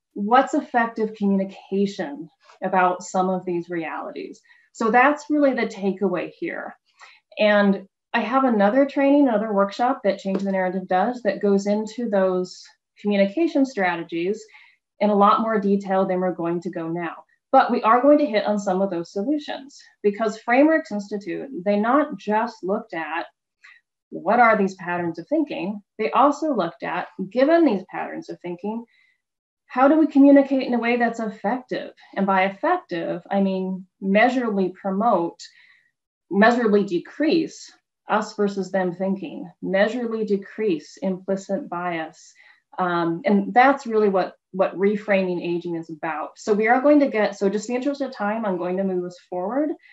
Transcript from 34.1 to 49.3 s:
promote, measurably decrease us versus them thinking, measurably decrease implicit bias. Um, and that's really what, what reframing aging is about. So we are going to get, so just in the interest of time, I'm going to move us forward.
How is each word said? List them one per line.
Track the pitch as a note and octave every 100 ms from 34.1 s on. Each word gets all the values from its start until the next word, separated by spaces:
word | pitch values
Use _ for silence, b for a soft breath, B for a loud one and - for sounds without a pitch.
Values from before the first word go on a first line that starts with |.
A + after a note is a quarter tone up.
| G3+ A#3+ B3+ A#3 G3 F#3 -
promote, | G3 F#3+ A#3 G3 E3+ - - b b b b b _ _ _
measurably | F#3+ A3 A#3+ A#3 G#3 G3
decrease | E3+ - - D4+ F3+ D#3+ - - _ _ _ -
us | G#3 G#3 -
versus | G3+ G3 F3+
them | F#3+ F#3 E3+
thinking, | F#3+ G3 D3+ - F3 -
measurably | F3 F#3+ G#3+ B3 A#3 A3+
decrease | G#3 G3 - - G#3+ D#3 - -
implicit | F#3+ F#3 - G3 - G3 D4
bias. | F3 F3+ E3+ D#3+ - - _ b b _ -
Um, | F3+ F3 E3+ E3 -
and | G3+ F#3+
that's | G3+ C4 C#4 A#3
really | A3 G#3+
what, | F#3+ F3 - _
what | F#3+ F#3+ E3
reframing | G3 G#3 G#3 G3 F#3 F3 F3
aging | F3 F3 E3+
is | E3
about. | D#3 E3 D3+ - -
So | -
we | G#3 A3
are | B3+
going | C#4+ D4+
to | C4+
get, | G#3+ G3+ G3+
so | G3
just | G3+ G3
in |
the | B3
interest | C4 C#4
of | C4 -
time, | G#3 A3+ G#3+
I'm | F3+
going | F3 F#3
to | G3
move | F3+
us | F3+ F3+
forward. | _